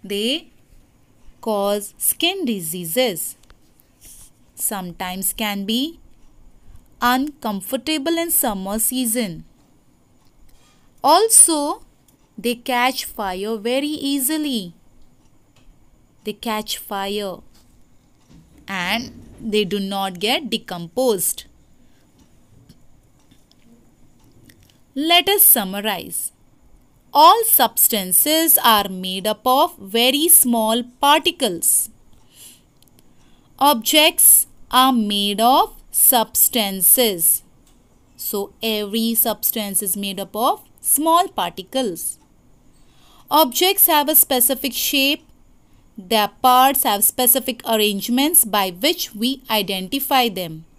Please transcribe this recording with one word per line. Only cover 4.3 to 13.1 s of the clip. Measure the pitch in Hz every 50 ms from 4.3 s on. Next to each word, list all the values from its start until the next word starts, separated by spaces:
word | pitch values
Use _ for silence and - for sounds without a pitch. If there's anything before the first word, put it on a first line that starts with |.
| _ _ _ _ _
Sometimes | - - - 220 196 180 180 170 - 190 180 185 190 185 - -
can | - 226 208 202 202 196
be | 196 220 247 269 330 330 - - - - - - - - - - - - - _ - - - _ _ _ _
uncomfortable | 233 240 247 262 277 302 294 _ - 226 202 196 185 - 269 262 - - 311 311 269 330 339 330
in | 339 349
summer | - - - 247 208 190 190 190 202
season. | 220 - - 254 254 254 226 220 254 233 190 165 160 - - _ _ _ _ _ _ _ _ _ _ _ _ _ _ _ _ _ _ - - - - _ _ _ _ _ _ _ - -
Also, | 277 311 359 427 453 - - - - 330 294 285 294 370 466 - _ _ _ _ _ _ _ _ _ _
they | - 185 240 240
catch | 240 - - 247 247 240 262 262 - -
fire | -